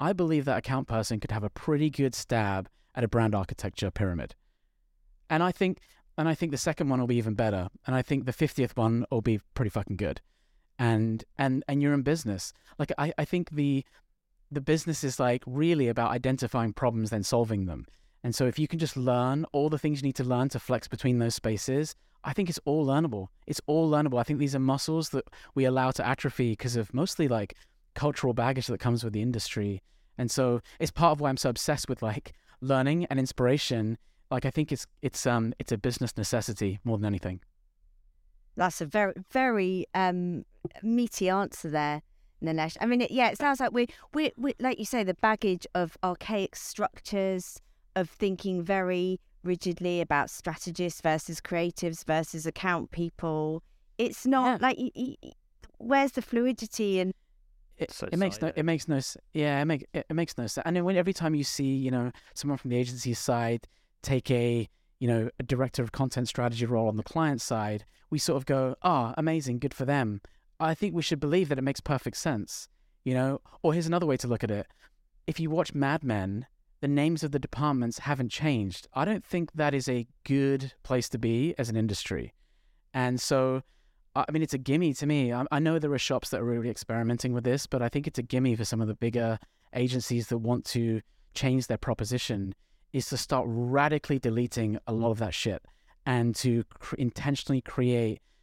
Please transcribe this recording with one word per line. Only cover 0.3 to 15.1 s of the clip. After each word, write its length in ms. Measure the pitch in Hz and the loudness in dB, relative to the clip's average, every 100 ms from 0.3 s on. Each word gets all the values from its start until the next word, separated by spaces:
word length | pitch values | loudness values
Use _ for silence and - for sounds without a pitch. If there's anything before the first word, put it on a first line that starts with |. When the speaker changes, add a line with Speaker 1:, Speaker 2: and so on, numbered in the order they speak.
| 156 139 | 2 2
Speaker 1:
that 120 | 120 | -2
account 300 | - 131 127 | 0 -4 -2
person 320 | 113 107 113 | -2 -2 -4
could 100 | - | -4
have 140 | 110 | -4
a 60 | 104 | -4
pretty 400 | - - 147 151 | -6 0 2 2
good 240 | 135 135 | 2 0
stab 540 | - - 117 104 95 92 _ _ - | 0 -2 0 2 0 -4 _ _ -2
at 40 | |
a 40 | 117 | 0
brand 260 | 117 113 | 4 4
architecture 560 | 104 95 - 101 - 98 | 2 -2 -4 -6 -4 -4
pyramid. 440 | - 95 85 62 - _ _ _ _ _ _ _ - - | -2 -2 -2 -6 -12 _ _ _ _ _ _ _ -20 -2
And 120 | 160 | 2
I 100 | 180 | 2
think, 260 | - 185 - _ _ _ - | 2 0 0 _ _ _ -2
and 100 | 160 | 0
I 60 | |
think 180 | 156 165 | 2 0
the 60 | 139 | 0
second 320 | - 151 147 | -2 0 0
one 100 | 131 | 2
will 60 | 123 | 2
be 100 | 120 | 2
even 180 | 110 | 2
better. 340 | 104 113 98 90 - - | 0 2 0 -2 -6 -2
And 100 | 131 | -2
I 60 | |
think 240 | - 139 127 | 0 0 -2
the 60 | - | 0
fiftieth 320 | 151 - 123 - | 0 0 -2 2
one 300 | 113 117 117 | 2 2 0
will 120 | 117 | 0
be 180 | 117 107 - | 2 0 -2
pretty 160 | - 107 | -4 -2
fucking 260 | 113 104 98 | -2 -4 -4
good. 240 | 95 - - _ _ _ _ - | -4 -4 -10 _ _ _ _ 0
And, 460 | 120 113 110 110 - - | 2 4 2 -2 -8 -2
and, 260 | 135 131 - | 0 0 0
and 140 | 143 | 2
you're 140 | 143 | 2
in 80 | 143 | 2
business. 500 | 135 160 117 95 - - - - | 2 0 -2 -4 -6 -14 -20 -6
Like, 140 | 147 - | -4 -2
I, 140 | 151 - | -2 -2
I 80 | |
think 260 | 151 180 170 | -2 -2 -2
the, 340 | 147 143 135 - _ _ _ _ _ - | 0 0 0 -2 _ _ _ _ _ -8
the 100 | 143 | -6
business 420 | 135 156 165 151 | 0 0 0 -4
is, 160 | 139 | -2